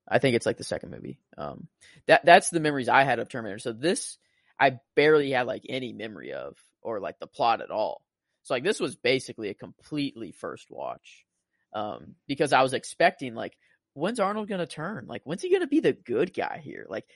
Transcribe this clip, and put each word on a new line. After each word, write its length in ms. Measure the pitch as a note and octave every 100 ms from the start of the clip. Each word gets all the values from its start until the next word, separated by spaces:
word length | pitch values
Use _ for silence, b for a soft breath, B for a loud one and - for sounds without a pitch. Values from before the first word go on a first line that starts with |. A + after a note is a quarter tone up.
| -
I 120 | A2+
think 160 | C3+ A#2
it's, 100 | G#2+
like, 120 | -
the 60 | -
second 260 | E2+ -
movie. 260 | G#1+ - - _ -
Um, 300 | D2 - - _ b b -
that, 180 | D#3 -
that's 240 | F3+ -
the 100 | E3+
memories 300 | D3+ C#3+ A#2
I 140 | B2
had 160 | C#3 A#2
of 100 | G#2+
Terminator. 300 | B2+ A2 G#2
So 120 | B2
this, 460 | A2+ D#3 B3 - - _ _ _ -
I 200 | C#3 B2 _ -
barely 360 | D3+ D#3 C#3
had, 160 | B2+ B2
like, 160 | G#2 -
any 260 | C3 B2
memory 400 | G#2+ A2 F#2+ B1+
of, 240 | C2+ C2+ - _ _
or, 180 | G#2+ G#2+
like, 200 | E2+ -
the 80 | -
plot 340 | - A#2 A2
at 100 | -
all. 300 | G#2 F#2+ - _ _ _ _
So, 100 | -
like, 100 | B2+ D#3+
this 160 | -
was 160 | C3+ G#2
basically 500 | A#2+ C3+ - A2+ G#2
a 60 |
completely 800 | - G#2 - - D3+ C#3+ A2+ F#2
first 360 | - E2 - -
watch, 560 | - C2 B1+ - - _ _ _ _ _
um, 420 | G#2+ G#2 B1 - - -
because 240 | C#3 D3
I 100 | C#3
was 100 | C3
expecting, 600 | B2+ - - E3+ - C3
like, 240 | A2+ G2 _ _ _ _
when's 260 | C#3 F3 A#3+
Arnold 300 | G3 G#3+ G#3
gonna 180 | F#3+ E3
turn? 380 | - D#3+ A3 -
Like, 140 | A#2
when's 180 | - F#3
he 80 | F#4
gonna 180 | F#4+ D4+
be 120 | D#4
the 140 | F#3+
good 400 | - - C3 F3+
guy 260 | - F#2+ -
here? 240 | C#3+ G1+ -
Like, 160 | G#2+ -